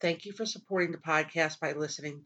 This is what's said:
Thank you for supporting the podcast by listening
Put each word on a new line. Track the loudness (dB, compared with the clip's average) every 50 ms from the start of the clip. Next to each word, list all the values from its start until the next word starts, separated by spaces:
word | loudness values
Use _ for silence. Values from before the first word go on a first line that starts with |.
| 0
Thank | 0 0 0 -4
you | -10 -8
for | -6 -4
supporting | -4 -6 -8 -6 -2 2 2 2 2 0
the | -2
podcast | 0 2 4 4 4 2 2 2 2 2 2 -2
by | -2 -2 0
listening | 0 -2 -4 -4 -6 -8 -8 -8 -10 -12